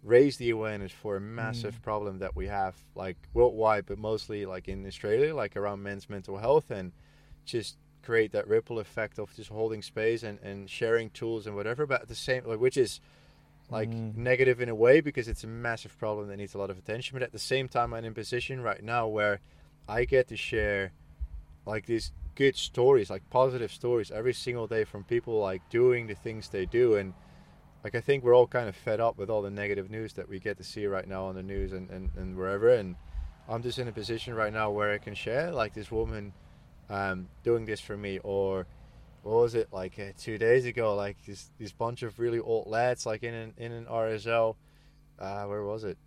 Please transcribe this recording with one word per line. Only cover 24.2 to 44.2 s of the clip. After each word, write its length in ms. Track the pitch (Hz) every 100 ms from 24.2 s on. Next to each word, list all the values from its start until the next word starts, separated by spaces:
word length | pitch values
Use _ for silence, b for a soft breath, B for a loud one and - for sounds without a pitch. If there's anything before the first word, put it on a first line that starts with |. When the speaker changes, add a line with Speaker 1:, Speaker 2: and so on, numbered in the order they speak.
| 120
Speaker 1:
single 340 | 120 - 120 110
day 160 | 113
from 200 | 107 104
people, 340 | 98 120 120 113
like, 280 | 98 95 -
doing 380 | 117 127 123 113
the 80 |
things 340 | 98 120 110 -
they 160 | 101
do. 300 | 90 120 123
And, 180 | 104 98 90 B B B B B -
like, 100 | 107
I 60 | 120
think 240 | 113 139
we're 100 | 123
all 120 | 123 120
kind 220 | 127 113
of 60 |
fed 240 | 92 - 107
up 200 | 113 -
with 100 | 101
all 140 | 110
the 80 | 98
negative 400 | 101 101 101 95
news 240 | 110 110
that 140 | - -
we 120 | 95
get 160 | 104 101
to 80 |
see 220 | 90 - 104
right 200 | 98 92
now 200 | 95 95
on 80 |
the 80 | 92
news 300 | 92 98 95
and, 180 | 95 92
and, 200 | 95 95 -
and 200 | 92 92
wherever. 340 | 92 101 113
And 260 | 123 95 87 B B B B -
I'm 160 | 113
just 160 | 120 117
in 100 | 120
a 40 |
position 420 | 110 101 113 117
right 180 | 117 107
now 180 | 110 110
where 200 | 104 104
I 80 | 104
can 160 | -
share, 380 | 101 - 123 170
like, 220 | 156 107
this 160 | 110 101
woman, 420 | 110 113 113 101 90 b b b b -
um, 400 | 101 98 92 90 -
doing 240 | - 117 110
this 140 | 104
for 160 | - 104
me, 220 | 101 95
or 460 | 98 98 98 95 90 b b b b -
what 120 | 104
was 200 | 113 120
it, 160 | 117 110
like, 280 | 98 92 -
uh, 140 | 98 98
two 220 | - 110
days 260 | 113 127
ago, 300 | 123 113 113
like, 240 | 101 101 98 -
this, 240 | 98 - -
this 140 | 107
bunch 300 | - 117 120
of 160 | 117 104
really 200 | 117 117
old 300 | 110 113 101
lads, 360 | 110 123 123
like, 180 | - 110
in 120 | 120
an, 200 | 117 113 107
in 120 | 117
an 160 | 117 117
R 220 | 113 113
S 180 | 110